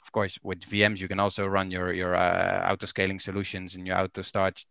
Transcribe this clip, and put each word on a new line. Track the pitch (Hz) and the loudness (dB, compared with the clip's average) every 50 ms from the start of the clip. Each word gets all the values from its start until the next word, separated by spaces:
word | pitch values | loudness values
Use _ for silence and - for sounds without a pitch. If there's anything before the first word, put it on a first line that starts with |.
of | _ - | _ -6
course, | - 110 101 92 - - | -2 -2 -2 -2 -4 -10
with | - 101 92 87 - | -8 -8 -8 -8 -6
V | - 104 104 104 | -2 4 4 6
Ms, | 104 104 92 | 6 4 0
you | 95 92 | -4 -4
can | 95 98 | 0 2
also | 101 101 - - 101 | 2 0 2 0 -2
run | 98 98 95 95 92 | 0 2 0 0 0
your, | 92 92 90 90 | -2 -2 -2 -2
your, | 87 90 90 90 90 | -2 0 0 2 4
uh, | 90 90 87 90 90 92 92 95 95 90 87 | 4 4 4 4 2 2 2 2 0 2 0
auto | 98 - 104 | 0 0 -2
scaling | - - - 95 95 95 92 | -6 -2 0 0 0 0 -4
solutions | - 101 95 101 95 - - 92 92 87 92 | -6 -4 -4 -4 -4 -4 -6 -8 -8 -10 -12
and | 90 90 | -10 -4
your | 92 92 92 | -2 0 0
auto | 95 92 - 101 | 0 0 -2 -8
start | 92 - - 101 95 95 - - - _ | -10 -4 0 0 0 0 0 -4 -18 _